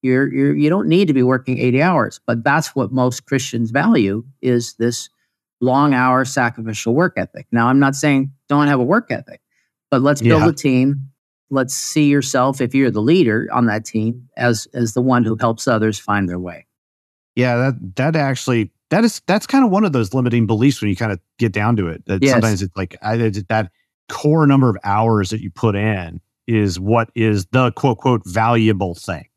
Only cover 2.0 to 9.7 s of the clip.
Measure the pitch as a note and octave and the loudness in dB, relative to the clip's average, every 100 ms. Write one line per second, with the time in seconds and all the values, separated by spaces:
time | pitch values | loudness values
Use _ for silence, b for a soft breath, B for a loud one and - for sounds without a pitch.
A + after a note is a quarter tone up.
2 | G#2 - - A#2 B2+ D3 - C#3 A#2+ C3 | -2 -6 -4 -2 0 0 -2 -4 -4 0
3 | B2+ B2 _ C3+ - A#2+ A2+ B2 F#3 A3+ | -2 -2 _ -4 -4 -4 -2 0 2 2
4 | G2 G#2 B2+ _ B2+ A#2+ A#2 - A#2 A#2+ | 2 -2 -8 _ -2 -2 -2 -4 -4 -4
5 | - _ _ _ _ _ B2+ C3+ D3 B2+ | -12 _ _ _ _ _ 0 2 2 2
6 | B2+ B2+ C3 C3+ A#2+ A#2 A2+ G#2+ A#2 B2+ | 2 0 0 -2 -2 -4 -10 -6 -2 0
7 | F3+ - E2+ - - A#2 A#2 C3+ C#3 C#3 | 0 -2 -8 -12 -4 0 2 2 2 0
8 | D3+ C3+ C#3 - _ C#3+ D3 C#3 B2 G#3+ | 0 0 -2 -10 _ 0 2 0 0 0
9 | - - - - _ _ _ | -2 -10 -10 -20 _ _ _